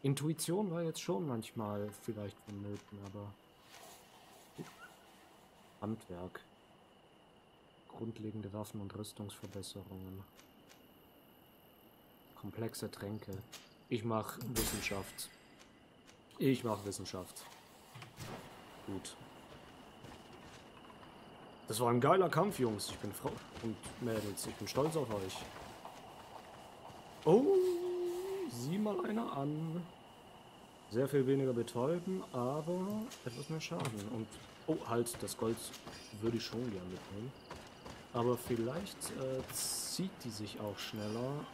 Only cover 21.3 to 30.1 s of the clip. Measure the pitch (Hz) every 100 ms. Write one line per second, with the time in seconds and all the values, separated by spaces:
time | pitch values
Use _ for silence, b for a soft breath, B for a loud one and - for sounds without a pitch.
21.3 | - - - - 107 120 120 139 190 175
22.3 | 147 196 185 123 104 - - 107 98 139
23.3 | - - - 117 104 - - 123 110 101
24.3 | 95 - 92 101 - 151 160 123 104 95
25.3 | - - - - - - - - - -
26.3 | - - - - - - - - - -
27.3 | 196 285 392 370 349 359 359 349 349 381
28.3 | 392 339 117 127 190 214 190 - 214 117
29.3 | 139 139 151 160 165 170 - -